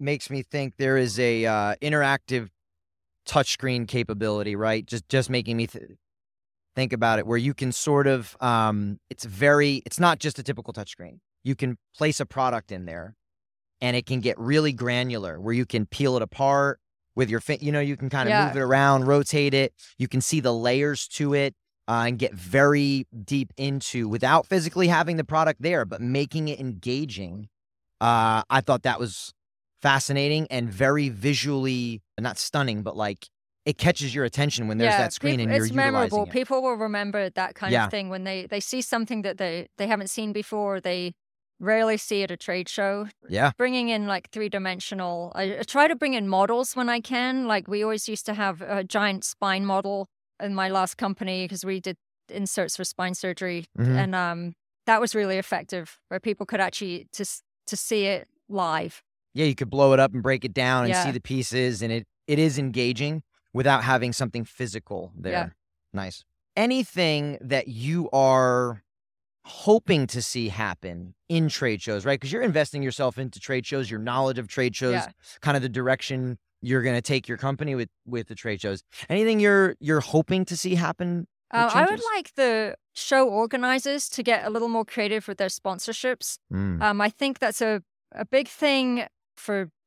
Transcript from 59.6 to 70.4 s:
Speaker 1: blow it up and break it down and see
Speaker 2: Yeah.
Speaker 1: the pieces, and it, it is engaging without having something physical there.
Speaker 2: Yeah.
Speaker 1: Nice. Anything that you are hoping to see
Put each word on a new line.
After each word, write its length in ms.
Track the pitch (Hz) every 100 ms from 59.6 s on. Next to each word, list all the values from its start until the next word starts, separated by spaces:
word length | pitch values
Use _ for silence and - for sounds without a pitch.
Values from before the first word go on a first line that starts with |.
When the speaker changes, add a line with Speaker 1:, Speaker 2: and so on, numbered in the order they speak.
| 127
Speaker 1:
blow 220 | 135 139
it 60 | 135
up 140 | 135
and 80 | 120
break 220 | 131 131 123
it 80 |
down 320 | 131 127 131 120
and 80 | -
see 120 | -
Speaker 2:
Yeah. 40 |
Speaker 1:
the 80 | 123
pieces, 600 | - 131 117 127 127 104
and 100 | 113
it, 140 | 113 101 _ -
it 100 | 147
is 180 | 160 135
engaging 640 | 135 120 123 120 143 156 - _ _
without 320 | 123 131 135
having 300 | 123 131 123
something 320 | - 127 120 113
physical 680 | - 123 107 - 92 87 90
there. 140 | 90
Speaker 2:
Yeah. 180 | 90 85 - _ _ _
Speaker 1:
Nice. 320 | 98 95 - _ _ _ -
Anything 800 | 233 262 214 180 165 151 147 143
that 260 | 127 135 131
you 420 | 113 131 170 151
are 720 | 135 135 131 127 123 123 110 _ _ _ _ _ _ -
hoping 640 | - - 226 - 160 123
to 140 | 123
see 280 | - 127